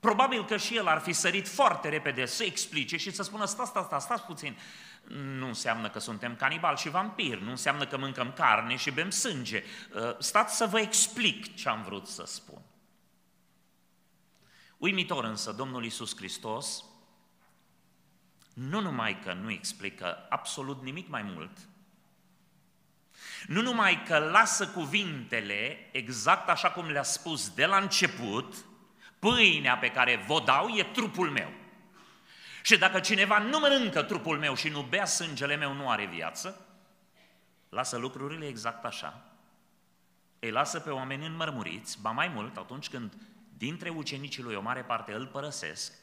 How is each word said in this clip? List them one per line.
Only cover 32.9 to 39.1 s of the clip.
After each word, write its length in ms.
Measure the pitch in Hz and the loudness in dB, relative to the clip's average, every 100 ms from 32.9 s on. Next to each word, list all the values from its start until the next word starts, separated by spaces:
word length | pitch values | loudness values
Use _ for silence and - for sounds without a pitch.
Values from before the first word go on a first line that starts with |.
| 190 | 4
cineva 380 | 180 202 196 208 | 2 4 6 4
nu 200 | 208 302 | 4 4
mănâncă 440 | 294 277 233 165 | 6 6 4 0
trupul 360 | - 190 165 147 | 0 -2 0 0
meu 160 | 151 | 0
și 140 | 127 156 | 0 -2
nu 140 | 147 | -4
bea 220 | 131 175 | -2 0
sângele 520 | 180 - 170 139 139 147 | 0 0 -2 -4 -2 0
meu, 160 | 147 | -2
nu 180 | 139 139 | -2 0
are 160 | 110 101 | 0 0
viață.” 600 | 85 80 - 180 190 - - _ _ _ _ - _ _ _ _ | -4 -6 -6 -10 -10 -20 -20 _ _ _ _ -20 _ _ _ _
Lasă 280 | 101 131 123 | -4 -4 -2
lucrurile 500 | 123 131 139 165 151 | -6 -6 -8 -8 -8
exact 380 | 117 113 113 | -6 -6 -6
așa. 400 | 120 - 76 | -8 -8 -10